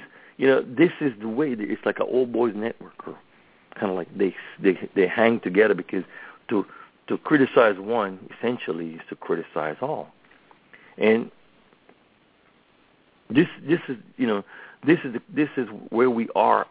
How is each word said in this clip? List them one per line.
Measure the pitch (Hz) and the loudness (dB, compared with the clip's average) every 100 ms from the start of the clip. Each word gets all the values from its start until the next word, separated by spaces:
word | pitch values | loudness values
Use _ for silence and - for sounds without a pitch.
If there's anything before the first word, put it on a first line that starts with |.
| - - - - | -4 -20 -20 0
you | 135 | 4
know, | 131 | 4
this | - 123 165 - | 2 2 2 2
is | 147 110 | -4 -4
the | 110 | -4
way | 113 156 | -2 -2
that | 113 104 | -2 -4
it's | 107 - | -4 -2
like | - | -2
an | - | 0
old | 123 123 | 0 0
boys | 113 117 | 0 0
network, | 104 113 - 90 - - | -2 -6 -8 -16 -16 -16
or | 76 _ _ _ _ _ - | -16 _ _ _ _ _ -6
kinda | 104 | -4
like | 92 - 98 | -4 -6 -2
they, | 98 - - - | -2 -2 -14 -2
they, | 98 87 104 98 | 0 0 0 2
they | 90 | 2
hang | - 113 113 | 4 2 2
together | - 92 107 | 0 4 4
because | 90 - 95 87 - - - - | 2 -4 -8 -8 -14 -20 -16 -4
to, | 98 - - - _ - | -4 -4 -10 -20 _ -8
to | 101 | -6
criticize | - 151 127 - 113 95 | 2 2 4 6 4 2
one | 101 117 98 92 - - | -2 -2 -2 -6 -16 -6
essentially | 113 123 - 82 82 | -6 -4 -6 -6 -8
is | 80 - | -12 -14
to | |
criticize | - - 82 80 78 76 76 | -10 -4 -4 -4 -6 -6 -6
all. | 131 123 - _ _ _ _ _ _ - - - | -6 -6 -10 _ _ _ _ _ _ -20 -18 2
And | 214 226 240 - _ _ _ _ _ _ _ _ _ _ _ _ _ _ _ _ _ _ - | 4 4 0 -14 _ _ _ _ _ _ _ _ _ _ _ _ _ _ _ _ _ _ -4
this, | 117 170 - | -2 -2 -4
this | 135 165 - | -4 -2 -4
is, | 117 - - | -12 -12 -4
you | 123 | 0
know, | 101 - - - - | -2 -4 -16 -20 -4
this | 131 165 | 2 2
is | 139 | 0
the, | 113 - | -10 -6
this | 131 147 - | -4 -2 -2
is | 107 107 - | -6 -8 -4
where | 113 127 | 2 2
we | 117 113 | 2 0
are | - 113 107 - | 2 4 4 2